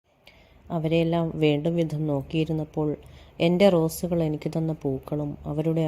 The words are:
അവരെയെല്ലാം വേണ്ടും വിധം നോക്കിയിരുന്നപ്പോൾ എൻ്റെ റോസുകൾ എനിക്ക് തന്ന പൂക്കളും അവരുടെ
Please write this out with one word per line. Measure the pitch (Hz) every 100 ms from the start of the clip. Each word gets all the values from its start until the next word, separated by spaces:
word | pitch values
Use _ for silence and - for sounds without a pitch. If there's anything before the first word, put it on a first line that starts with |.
| _ _ - - _ - - 170
അവരെയെല്ലാം | 156 165 165 170 165 160
വേണ്ടും | 156 147 160 170
വിധം | 160 151 156
നോക്കിയിരുന്നപ്പോൾ | 139 135 160 156 160 151 - 151 147 - - - - 165
എൻ്റെ | 175 202 175
റോസുകൾ | 160 - 175 175 160
എനിക്ക് | 151 160 160
തന്ന | 160 156
പൂക്കളും | 143 135 - 151 147 147 151
അവരുടെ | 151 156 160